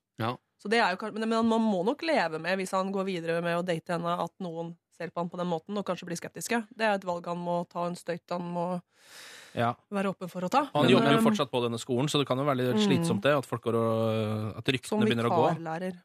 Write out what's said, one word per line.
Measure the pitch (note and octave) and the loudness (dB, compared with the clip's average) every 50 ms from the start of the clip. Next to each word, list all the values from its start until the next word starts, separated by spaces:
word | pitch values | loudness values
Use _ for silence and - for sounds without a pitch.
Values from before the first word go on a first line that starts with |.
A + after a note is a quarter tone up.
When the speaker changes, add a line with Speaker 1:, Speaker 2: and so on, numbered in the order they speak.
| _ _ _ - | _ _ _ -4
Speaker 1:
Ja. | A2+ A#2 B2+ - _ _ _ _ | -4 -4 -4 -6 _ _ _ _
Speaker 2:
Så | - G3+ | -4 0
det | A3 A#3 | 2 4
er | G#3+ F3+ | 4 2
jo | F#3 | 2
kan-, | G3 A3+ G#3+ F#3+ | -2 -6 -8 -6
men | A3+ A3 A3+ | -4 -2 0
man | A3+ A3+ A#3 A3+ A3+ A3+ | 0 2 4 4 4 4
må | A3+ A3 G3+ F3+ E3+ | 4 2 2 2 2
nok | A3+ D4 - E4 | 0 -2 -2 -2
leve | E4 D4+ A3 F3 E3 D#3 D#3+ | 0 2 2 2 0 -2 -4
med, | D#3+ F3 F#3+ F#3+ | -2 -2 -2 -2
hvis | F#3 - | -2 -2
han | G3 F#3+ F#3+ G3 G3 | -2 -2 0 0 -2
går | G3 F#3+ | -2 -2
videre | G3 F#3 E3 E3 E3 E3 E3+ | -2 -4 -4 -2 -2 -2 -2
med | E3+ E3+ E3+ | 0 0 -2
å | F3 F3 | -2 0
date | F3+ E3+ D#3+ - - | -2 -2 -4 -2 -4
henne, | F3 E3 E3+ E3+ F3 F3+ E3+ | -4 -4 -2 -2 -2 -2 -4
at | E3+ _ - | -6 _ -10
noen | F#3+ F3 D#3+ E3 E3+ E3+ E3+ _ _ _ _ | -10 -10 -8 -8 -10 -10 -12 _ _ _ _
ser | - E3+ D#3+ | -12 -12 -8
på | - | -6
han | F3 F3 E3+ | -6 -6 -6
på | - | -4
den | F3+ F3 | -4 -4
måten | F3+ E3+ D#3+ - - G#3 | -2 -2 -4 -4 -6 -6
og | G#3 F#3+ | -6 -4
kanskje | - F3+ - F#3 | -4 -6 -6 -6
blir | F3 E3+ | -8 -8
skeptiske. | - - - - E3+ - - A#3 A#3 A3 - - | -8 -8 -12 -12 -10 -4 -2 -2 -2 -2 -4 -6
Det | - A3+ | -2 0
er | G#3+ G3+ | 0 0
et | G3 F#3+ | 0 -2
valg | F3+ F3 F3 F3 | -4 -6 -6 -4
han | F3 E3+ | -6 -6
må | F3 F3 F3 F3 F3 F3 | -6 -4 -2 -2 -2 -2
ta, | _ - F3 F3 | _ -6 -4 -4
en | F3 F3 | -4 -6
støyt | - - - E3+ F3 _ - | -8 -6 -8 -8 -8 _ -6
han | F3+ F3+ F3 F3 F3 | -6 -6 -4 -4 -4
må | F3 E3+ F3+ F3+ F3+ - _ _ _ - - - - - - - - - - - | -4 -2 -2 -4 -6 -6 _ _ _ -20 -20 -20 -20 -20 -20 -20 -20 -20 -10 -2
Speaker 3:
Ja. | - A#2 A#2+ B2+ _ _ - | 0 0 0 -2 _ _ -8
Speaker 2:
være | G3+ G3 G3 G3 F3+ | -6 -4 -2 -4 -4
åpen | - F#3+ F3 | -6 -10 -10
for | - F3+ | -8 -6
å | F3+ F3+ | -4 0
ta. | - C4+ | 2 2
Speaker 3:
Og | D4+ C4+ - | 0 2 2
han | D3 - | 4 6
Speaker 2:
Men, | - | 6
Speaker 3:
jobber | - - A3+ - | 6 6 6 6
jo | A3+ | 4
Speaker 2:
ehm, | A3+ A3+ | 6 6
Speaker 3:
fortsatt | A3+ G#3+ G3 C#3+ - | 4 4 2 0 0
på | - B2 A#2+ | 0 0 0
denne | A#2 A#2 A2+ | 0 -2 -4
skolen, | - - B2 A#2+ C#3 | -2 0 0 0 2
så | D3 - D3 | 2 2 2
det | C3+ | 2
kan | - B2+ | 2 2
jo | C3 C#3+ | 0 2
være | D3 C3+ | 0 2
litt | B2 B2+ B2+ B2+ | 2 2 2 2
Speaker 2:
Mm. | G#3+ G#3 | 4 4
Speaker 3:
slitsomt | G3 - E3+ E3 E3+ F3+ G3 | 4 4 4 4 2 0 2
det, | - C3+ D3 | 2 2 2
at | C#3 - | 2 0
folk | - C3 A#2 - | -2 -6 -4 -2
går | A#2 A2 | 0 0
og, | A2+ A2+ A2+ A2+ A2+ A2+ A2+ A2 A2 G#2+ G#2 G#2+ G#2+ G#2+ G#2+ - | 2 2 2 2 2 2 2 0 0 0 -2 -2 -4 -4 -6 -8
at | - - | -4 -2
ryktene | - C3+ B2 - | -2 -2 -2 -2
Speaker 2:
Som | - A3 G#3+ | -2 0 2
Speaker 3:
begynner | G#3+ G#3+ - - A3+ | 2 2 2 2 2
å | - | 2
gå. | F3+ E3 - - E3 | 4 4 4 2 2
Speaker 2:
vikarlærer, | - E3 D#3+ D#3+ E3+ F#3 F#3 F3+ F3 | 0 -4 -8 -6 -6 -6 -8 -8 -10